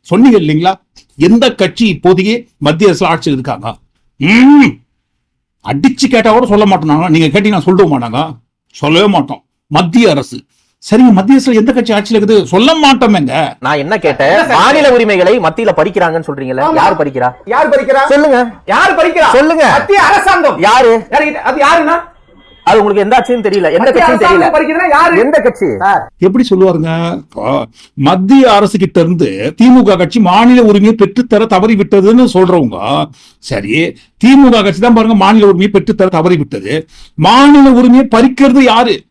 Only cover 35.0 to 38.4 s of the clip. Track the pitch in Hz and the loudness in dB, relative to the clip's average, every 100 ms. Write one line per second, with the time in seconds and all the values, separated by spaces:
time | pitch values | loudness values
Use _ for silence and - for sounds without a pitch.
35 | 220 220 190 220 202 175 202 202 156 - | 2 0 2 4 2 2 0 -2 -2 -2
36 | 190 180 170 175 131 107 95 151 - - | -2 0 0 0 -2 -10 -8 -8 -10 -20
37 | - - 160 233 285 294 269 247 254 247 | -20 -2 2 4 6 6 6 4 4 4
38 | 269 226 254 254 | 2 2 0 2